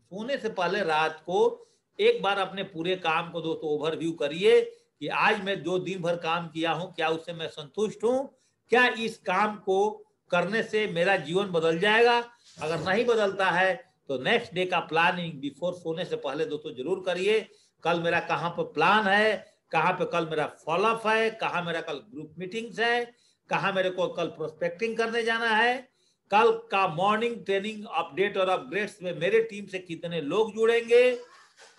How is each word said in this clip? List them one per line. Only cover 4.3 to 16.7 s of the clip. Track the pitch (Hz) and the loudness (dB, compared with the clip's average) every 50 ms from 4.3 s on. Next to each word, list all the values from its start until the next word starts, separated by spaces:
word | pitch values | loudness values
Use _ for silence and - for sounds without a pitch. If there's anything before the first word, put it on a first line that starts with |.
| 156 170 196 220 240 240 233 - - - _ _ _ - | -2 2 4 6 6 6 4 2 -4 -16 _ _ _ -10
कि | 147 147 | -8 -4
आज | - 147 165 202 220 208 190 | -2 2 2 2 2 0 -2
मैं | 196 196 175 | -4 -4 -4
जो | 139 170 185 180 | -2 -2 -2 -2
दिन | - 180 190 185 | -2 -4 -6 -4
भर | 165 175 170 170 | -2 -4 -4 -2
काम | 170 160 165 175 170 160 | -2 -2 -2 -2 -4 -6
किया | 156 160 160 165 | -6 -4 -2 -2
हूं | 156 156 180 185 | -2 -2 -4 -8
क्या | - - 160 156 | -4 -2 0 0
उससे | 165 165 - - | 0 -2 -4 -10
मैं | 170 160 160 151 | -10 -10 -10 -10
संतुष्ट | - 160 147 143 - 196 220 202 202 - 214 | -10 -12 -16 -10 -4 -2 -2 -2 -2 -2 0
हूं, | 233 254 262 277 269 - _ _ _ _ _ _ - | 0 0 0 -2 -4 -10 _ _ _ _ _ _ 2
क्या | 226 247 247 240 233 220 | 4 4 4 4 2 0
इस | 226 214 214 - | -4 -6 -6 -6
काम | - 190 180 190 214 214 208 185 | -4 -2 0 2 2 0 -2 -4
को | - 196 190 190 208 214 214 - - _ _ _ _ - | -2 0 2 2 2 2 0 -6 -14 _ _ _ _ -2
करने | 180 175 175 185 214 226 214 | 0 0 0 0 0 -2 -2
से | 220 214 214 214 190 | -2 -2 -2 -2 0
मेरा | 170 170 175 190 196 185 | 0 0 2 2 2 2
जीवन | 147 143 170 190 202 190 | 0 0 -2 -2 0 0
बदल | 175 165 160 165 165 170 | 0 0 2 2 2 2
जाएगा? | 190 208 214 226 233 240 240 240 233 233 - _ _ - - - | 2 4 4 6 6 6 4 2 0 -4 -10 _ _ -20 -14 -8
अगर | 143 156 165 156 | -6 -4 -4 -2
नहीं | 156 185 185 226 247 | 0 0 2 2 2
बदलता | 240 226 220 208 196 190 196 190 185 | 2 2 2 2 0 0 0 0 2
है | 165 175 185 190 180 175 - _ _ _ _ - | 2 4 4 2 2 -2 -6 _ _ _ _ -6
तो | 139 123 | -4 -2
next | 131 180 - - - - 170 | 0 2 2 0 0 -2 -4
day | 180 185 | -4 -2
का | 180 180 165 | 0 0 -2
planning | - - 151 160 170 180 185 180 170 165 143 131 | -2 0 2 2 4 2 2 0 -4 -8 -8 -8
before | 139 143 - - 175 180 175 | -8 -10 -8 -6 -6 -6 -6
सोने | - - 165 160 175 175 | -6 -6 -6 -6 -6 -6
से | - 160 156 | -6 -6 -6
पहले | - 139 135 156 160 | -4 -4 -4 -4 -4
दोस्तों | 147 147 147 - 156 | -4 -4 -6 -8 -10